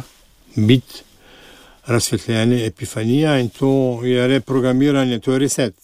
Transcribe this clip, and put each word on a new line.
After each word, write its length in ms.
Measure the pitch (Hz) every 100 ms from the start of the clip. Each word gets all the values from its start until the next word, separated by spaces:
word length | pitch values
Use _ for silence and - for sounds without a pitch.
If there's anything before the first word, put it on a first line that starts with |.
| - - _ _ - -
bit, 480 | 107 127 - - - _ - - - - - - -
razsvetljenje, 800 | 117 - 110 - 113 113 123 110
epifanija, 720 | - 117 - 110 135 156 139
in 100 | 120
to 520 | - 135 135 131 117 123
je 220 | 123 127
reprogramiranje, 920 | 135 - 131 127 127 143 139 131 117
to 140 | 131
je 60 | 131
reset 360 | 139 - 120 -